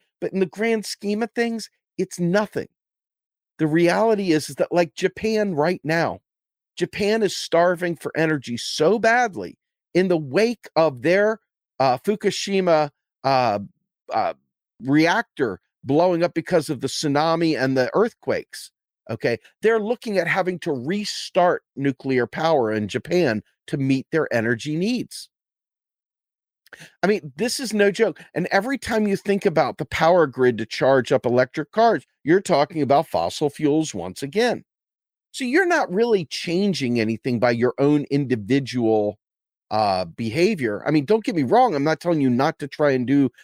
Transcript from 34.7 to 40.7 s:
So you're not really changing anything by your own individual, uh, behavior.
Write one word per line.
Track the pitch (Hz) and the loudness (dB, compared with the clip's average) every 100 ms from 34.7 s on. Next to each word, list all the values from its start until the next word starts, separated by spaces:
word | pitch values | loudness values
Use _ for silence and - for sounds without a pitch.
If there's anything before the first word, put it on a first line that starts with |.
| _ _ _ _ _ _ | _ _ _ _ _ _
So | - | -8
you're | 254 294 359 | -2 0 2
not | 330 247 | 2 0
really | 180 233 208 151 | 0 2 0 -2
changing | - - 170 202 143 131 120 | -8 -4 0 0 0 0 0
anything | 110 110 139 120 | 0 -2 -4 0
by | 120 | 0
your | 120 120 - | 2 0 2
own | 139 147 - | 2 2 0
individual, | 143 135 120 101 139 131 127 113 110 104 101 _ _ _ _ - | -2 0 -2 0 -2 -2 -2 0 2 0 -6 _ _ _ _ -6
uh, | 107 107 92 | -2 0 0
behavior. | 90 - 113 123 185 196 120 | -4 -6 -4 0 0 0 -2